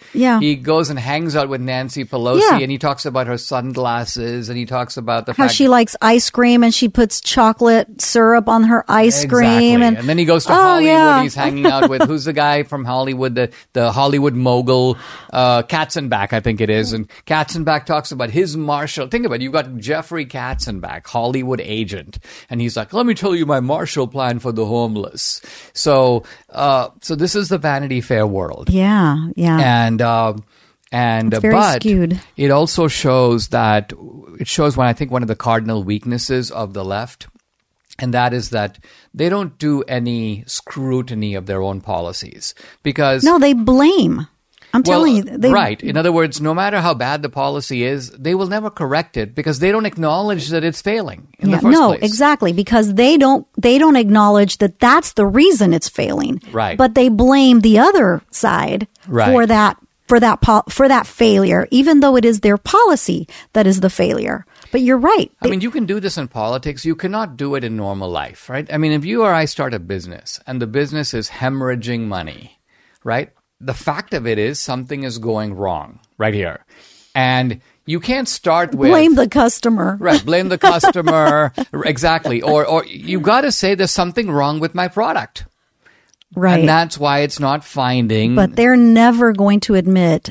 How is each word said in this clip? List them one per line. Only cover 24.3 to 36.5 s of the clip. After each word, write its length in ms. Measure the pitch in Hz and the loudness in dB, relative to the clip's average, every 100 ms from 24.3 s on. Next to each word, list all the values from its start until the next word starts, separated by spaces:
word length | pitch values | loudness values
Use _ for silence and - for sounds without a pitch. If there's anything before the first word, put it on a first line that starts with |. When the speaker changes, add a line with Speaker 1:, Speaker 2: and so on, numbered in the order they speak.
| 120 | -4
Speaker 2:
for 120 | 127 | -6
the 120 | 110 | -4
homeless." 800 | 107 117 117 107 98 - - - - - - | -2 -2 -2 -4 -8 -8 -8 -10 -14 -20 -16
So, 500 | - 156 139 127 120 - - _ | -4 2 4 4 2 -4 -20 _
uh, 380 | - 143 135 117 _ | -4 0 0 -2 _
so 120 | - | -8
this 200 | 156 175 | -4 -2
is 140 | 202 175 | -2 -4
the 80 | 185 | -4
Vanity 420 | 151 139 139 127 | -2 -4 -4 -6
Fair 260 | - 117 107 | -2 0 0
world. 440 | 98 87 - - | -2 -6 -6 -2
Speaker 1:
Yeah, 580 | 185 190 208 165 143 160 170 | 0 2 2 2 0 -4 -2
yeah. 220 | 170 160 135 120 117 | 0 2 2 2 0
Speaker 2:
And, 140 | 113 | 0
uh, 340 | 117 113 113 104 104 _ _ _ _ | 0 0 -2 -4 -12 _ _ _ _
and, 440 | 120 120 113 113 | -2 -2 0 -2
Speaker 1:
It's 40 | 107 | 0
Speaker 2:
uh, 20 | |
Speaker 1:
very 140 | 214 | 2
Speaker 2:
but 280 | 220 202 131 | 2 2 0
Speaker 1:
skewed. 360 | 214 190 170 180 - - | 0 0 0 -4 -8 -2
Speaker 2:
it 120 | 143 | 2
also 380 | 139 160 - 160 | 2 0 0 -2
shows 600 | - 143 131 123 120 - | 0 0 2 2 0 -2
that, 440 | 123 110 107 104 - - - - - | 0 2 0 -2 -12 -20 -20 -18 -12
it 80 | - | -6
shows 260 | - 147 131 | -2 0 2
when 80 | 127 | 0
I 80 | |
think 160 | 117 139 | 0 -4
one 100 | 123 | -4
of 80 | 117 | -4
the 80 | 107 | -4
cardinal 480 | 120 113 113 110 | -2 -2 -2 -4
weaknesses 680 | 95 104 120 120 - 127 117 | -4 -4 -4 -6 -4 -4 -6